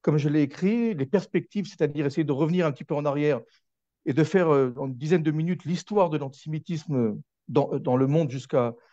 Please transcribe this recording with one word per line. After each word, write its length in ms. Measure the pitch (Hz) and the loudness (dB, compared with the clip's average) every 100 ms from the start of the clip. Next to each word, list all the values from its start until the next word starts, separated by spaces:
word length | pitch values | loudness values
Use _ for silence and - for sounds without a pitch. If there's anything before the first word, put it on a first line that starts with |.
comme 160 | - 151 | 0 2
je 140 | 151 | 2
l'ai 100 | 156 | 2
écrit, 540 | 139 - 190 233 226 | 0 0 0 0 -2
les 100 | 156 | -2
perspectives, 600 | 131 196 - 175 - 202 180 | 0 -2 0 -4 -4 -6 -8
c'est-à-dire 400 | - 147 143 143 | -2 -2 0 -2
essayer 180 | 165 | 0
de 80 | 151 | -2
revenir 320 | 135 156 180 | 0 0 2
un 80 | 160 | 0
petit 120 | 131 | -4
peu 100 | - | -6
en 100 | 147 | -4
arrière 380 | 147 143 147 123 - _ _ _ _ _ 160 | -2 0 0 0 -6 _ _ _ _ _ -2
et 80 | |
de 100 | 135 | 0
faire, 240 | 151 190 165 | 2 4 4
euh, 240 | 139 127 123 | 4 2 -2
en 80 | 135 | -8
une 80 | |
dizaine 280 | 120 151 180 | -6 0 2
de 80 | 156 | 2
minutes 360 | 151 165 180 147 | 0 -2 -4 -4
l'histoire 420 | 180 - 208 175 | -6 -2 0 2
de 80 | 151 | 0
l'antisémitisme 1040 | 135 - 156 156 - 156 - 131 113 123 - _ - | -6 -10 -10 -8 -6 -8 -2 0 0 -2 -12 _ -2
dans, 320 | 139 139 139 | 0 0 -2
dans 180 | 135 127 | 0 2
le 100 | 135 | 2
monde 240 | 156 147 | 2 0
jusqu'à, 440 | 135 - 139 120 120 _ | -4 -2 0 0 -4 _